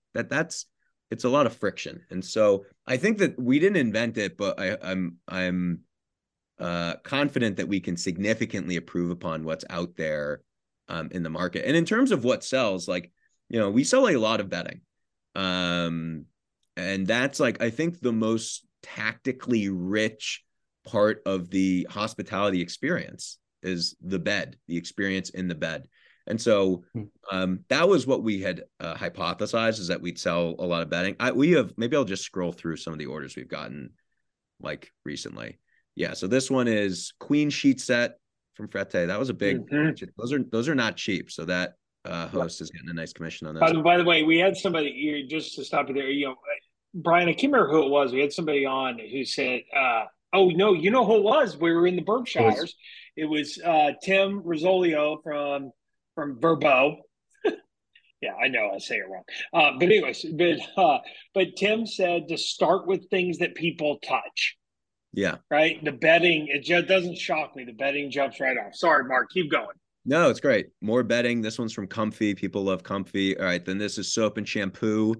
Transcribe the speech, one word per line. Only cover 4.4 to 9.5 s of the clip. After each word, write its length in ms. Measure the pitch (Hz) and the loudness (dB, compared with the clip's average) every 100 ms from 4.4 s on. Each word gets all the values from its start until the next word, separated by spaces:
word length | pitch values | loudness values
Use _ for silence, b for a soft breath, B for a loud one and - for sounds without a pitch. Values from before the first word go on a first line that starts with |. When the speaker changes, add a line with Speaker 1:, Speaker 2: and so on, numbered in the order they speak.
| 98 - | -4 -2
Speaker 1:
I, 180 | 95 90 | -4 -4
I'm, 360 | 92 92 90 85 - | -4 -4 -4 -6 -10
I'm, 540 | 92 92 90 90 85 _ _ _ _ _ _ _ - | -4 -2 0 -2 -4 _ _ _ _ _ _ _ -10
uh, 360 | 87 87 85 - | -6 -4 -4 -6
confident 540 | - 139 143 139 113 95 | -4 -2 -2 0 -2 -2
that 100 | 87 | -2
we 120 | 98 | -2
can 160 | - 85 | -2 -4
significantly 800 | 98 87 104 110 113 101 78 85 | -4 -2 0 0 -2 -6 -4 -6
improve 360 | - 87 87 | -4 -4 -4
upon 320 | 87 85 80 | -4 -6 -6
what's 220 | 78 | -6